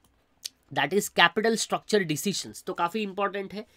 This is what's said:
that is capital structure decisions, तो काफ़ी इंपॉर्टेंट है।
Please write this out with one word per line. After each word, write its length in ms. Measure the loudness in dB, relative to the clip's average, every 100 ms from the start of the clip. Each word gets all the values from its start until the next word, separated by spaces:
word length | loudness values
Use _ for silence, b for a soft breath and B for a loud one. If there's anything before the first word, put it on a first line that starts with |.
| _ _ _ _ -14 -14 _
that 180 | 0 2
is 180 | 2 0
capital 580 | 6 6 6 0 0 -2
structure 440 | -6 0 0 0
decisions, 520 | -2 -2 -4 -8 -12
तो 80 | -10
काफ़ी 300 | -4 -2 -2
इंपॉर्टेंट 520 | -4 -2 -2 -2 -8
है। 120 | -10 -14